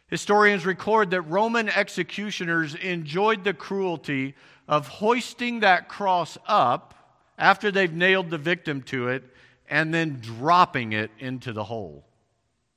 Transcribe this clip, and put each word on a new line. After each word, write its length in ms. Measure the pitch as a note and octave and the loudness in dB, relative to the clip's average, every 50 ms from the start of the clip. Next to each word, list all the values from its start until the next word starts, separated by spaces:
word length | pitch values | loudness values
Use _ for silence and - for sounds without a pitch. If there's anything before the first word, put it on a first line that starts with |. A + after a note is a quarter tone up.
| _ _ | _ _
Historians 580 | - E3+ - - G#3 G#3 G#3 G#3 G#3 G3 D#3+ | -8 -6 0 2 4 6 6 6 4 2 0
record 460 | F#3 F#3 - - G3+ G#3+ A3 G#3+ F3+ | -4 -4 -4 -2 2 2 2 2 2
that 100 | F3+ F#3 | 0 -2
Roman 480 | F3 D3+ D#3+ G3 G#3+ A3+ A3+ A#3+ A3+ G#3 | -2 -2 0 0 2 2 2 0 0 0
executioners 1040 | F3+ F#3 G3+ G3+ - - F3 - - - G3+ G#3+ F#3+ - F#3 E3+ E3+ E3 D#3+ D3+ C#3+ | 0 0 0 0 -2 -6 -6 -6 -6 -8 -8 -6 -6 -6 -4 -2 0 0 0 -2 -4
enjoyed 720 | - F3+ F#3+ F3+ E3+ E3 D3 C#3+ F3+ G3+ A3 A3 G3+ F3+ | -6 -6 -6 -4 -6 -6 -4 -2 0 2 2 2 0 0
the 100 | G3+ F#3 | -4 -4
cruelty 800 | - - - G3 G3 F#3+ F#3 E3+ D3+ - - C#3+ C3+ C3 C3+ C#3 - - - - _ _ - | -4 -6 -6 -4 -2 -2 -2 -4 -4 -4 -4 -2 -2 -2 -4 -8 -12 -20 -20 -20 _ _ -2
of 200 | D3+ D3+ C#3+ C3+ | 0 0 0 -4
hoisting 720 | - - G3 G#3 A#3+ B3+ A#3 - - - A#3+ A#3+ A#3+ A#3 | -8 -2 0 0 0 0 -2 -6 -8 -6 -4 -4 -2 2
that 280 | G#3+ G3 F#3 E3+ - - | 4 4 4 4 2 -4
cross 520 | - - G3+ F#3+ F#3 F3 E3 - - - - - | -8 -4 0 0 2 2 0 -2 -8 -10 -4 0
up 480 | A3 G#3 D3+ A#2+ B2+ D#3+ - - - _ _ _ _ _ _ _ _ - | 2 4 4 4 2 0 -4 -8 -20 _ _ _ _ _ _ _ _ 2
after 320 | - E3+ G3 G3 - G#3 | 4 4 4 4 2 0
they've 240 | F#3+ G3 F#3+ F3+ D#3 | 0 2 0 0 0
nailed 380 | E3+ F3+ F#3 F#3+ F#3+ F#3 E3+ | 2 2 4 4 2 2 -2
the 80 | E3 D#3+ | -6 -4
victim 420 | C#3 E3 F3+ F3 - - D3 C#3 | -2 -2 -2 -2 -2 -4 -6 -6
to 280 | B2 - - C3 A#2+ B2 | -6 -6 -4 -4 -2 -2
it 140 | B2+ C3+ C3 - _ _ _ _ _ _ _ - | -4 -4 -6 -10 _ _ _ _ _ _ _ -4
and 240 | C#3+ D3+ D#3+ D#3+ D#3+ | -2 -2 0 0 0
then 260 | E3 E3 D#3+ C#3+ C3 | -2 -2 -2 -4 -8
dropping 720 | A2 A2+ A2+ A2+ B2+ D#3 F3 F3+ F3+ - - C#3 A#2+ A2 G#2+ | -10 -12 -10 -4 2 4 6 6 6 4 2 -2 -4 -2 -2
it 180 | G#2+ A2 A2 - - | -2 -4 -4 -6 -10
into 340 | C3+ B2+ B2+ B2+ - B2+ A2 | -10 -10 -10 -8 -8 -8 -8
the 100 | G#2+ G#2+ | -6 -8
hole. 400 | F#2+ A#2 A2+ G2+ E2+ D2 C#2+ - _ _ _ _ _ _ _ _ _ _ _ _ _ _ | -8 -8 -10 -10 -12 -14 -18 -20 _ _ _ _ _ _ _ _ _ _ _ _ _ _